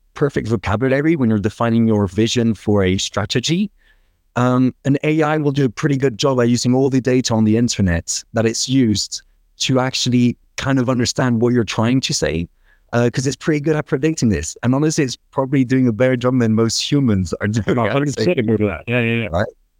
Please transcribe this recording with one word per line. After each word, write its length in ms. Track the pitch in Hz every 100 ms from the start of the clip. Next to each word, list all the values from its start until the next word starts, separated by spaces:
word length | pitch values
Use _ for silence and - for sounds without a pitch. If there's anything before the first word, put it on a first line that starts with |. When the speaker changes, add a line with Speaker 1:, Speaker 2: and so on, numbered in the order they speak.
| _
Speaker 1:
perfect 340 | - 143 - 120
vocabulary 680 | 113 - 104 131 135 151 165
when 120 | 120
you're 80 | 110
defining 460 | 101 - 117 113 113
your 220 | 107 101
vision 460 | 90 113 123 117
for 300 | 107 - 104 92
a 120 | 95
strategy, 720 | - - 95 131 123 175 208 _ _ _ _ _ _ -
um, 360 | 123 127 131 - 135
an 120 | 139
A 200 | 151 156
I 140 | 151 156
will 120 | 147
do 140 | 139 135
a 40 |
pretty 280 | - 151 135
good 200 | 135 107
job 220 | 139 127
at 80 | 120
using 260 | 120 123
all 160 | 127 135
the 120 | 131
data 320 | 123 127 123
on 100 | 113
the 140 | 110 110
internet 640 | 120 - 95 85 - - -
that 140 | 113 113
it's 240 | 113 -
used 540 | 135 120 104 - - - _ _ -
to 220 | - 131
actually 560 | 127 - 127 123 123 - _ -
kind 240 | 131 135
of 100 | 123
understand 520 | 127 120 - 127 117
what 120 | 120
you're 100 | 120
trying 360 | 110 - 113 131
to 120 | -
say, 340 | 151 73 78 87 _ _ _ _
uh, 160 | 120 120
'cause 140 | 127 135
it's 80 | 127
pretty 240 | - 151
good 140 | 143 151
at 100 | -
predicting 440 | 143 156 160 120
this. 260 | 87 76 -
And 120 | 120 131
honestly, 280 | 156 160
it's 140 | 135 123 _
probably 320 | - 135 139 123
doing 220 | 131 127
a 60 |
better 220 | 107 127 131
job 200 | 123 127
than 140 | 117
most 260 | 110 113 - -
humans 420 | 143 131 101 87 -
are 60 | 101
doing, 300 | 113 101 127
Speaker 2:
Oh, 60 |
Speaker 1:
I'd 40 | 110
say. 40 |
Speaker 2:
hundred 220 | 131 147 123
percent 240 | 113 160
agree 160 | 113 110
with 60 | 104
that. 160 | 82 -
Yeah, 140 | 120
yeah, 200 | 117 117
yeah. 40 | 110
Speaker 1:
Right? 160 | 82 107 - _ -